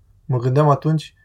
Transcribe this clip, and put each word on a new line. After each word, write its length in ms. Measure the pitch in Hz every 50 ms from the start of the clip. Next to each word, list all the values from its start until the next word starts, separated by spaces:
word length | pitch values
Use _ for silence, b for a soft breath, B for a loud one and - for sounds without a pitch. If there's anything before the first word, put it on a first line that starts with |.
| _ _ _ _ _
Mă 140 | - 131 120
gândeam 300 | 120 131 127 147 151 147
atunci 460 | 135 - - 156 160 156 - - _ _